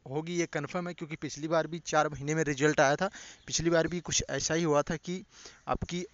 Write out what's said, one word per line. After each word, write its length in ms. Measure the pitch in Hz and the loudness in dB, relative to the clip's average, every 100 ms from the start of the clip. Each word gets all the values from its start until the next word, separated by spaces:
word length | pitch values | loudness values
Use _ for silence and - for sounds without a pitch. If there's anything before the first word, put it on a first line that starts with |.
| - | -8
होगी, 300 | 143 160 175 | -6 -4 -2
ये 100 | 165 | -2
कन्फर्म 400 | 160 175 180 175 | -2 -4 -4 -6
है, 60 | |
क्योंकि 220 | 165 156 156 | -8 -10 -8
पिछली 320 | 151 - 156 | -8 -6 0
बार 180 | 160 156 | 0 0
भी 120 | 170 - | -4 0
चार 220 | 156 151 | 2 2
महीने 260 | 143 139 | 0 -2
में 80 | 160 | 0
रिजल्ट 360 | 147 135 151 147 | 0 2 4 6
आया 160 | 139 147 | 4 4
था। 140 | 196 - - - - | -2 -6 -18 -20 -6
पिछली 240 | - 165 | -2 2
बार 160 | 165 160 | 4 2
भी 120 | 175 | -2
कुछ 220 | - - - | -2 -2 -2
ऐसा 240 | 139 - | -2 0
ही 80 | 165 | 0
हुआ 200 | 170 147 | 4 4
था 140 | - 165 | 2 -2
कि 240 | - 185 226 - - - - | -6 -8 -10 -20 -20 -12 -4
आपकी 360 | - - 175 180 | -4 -2 -6 -4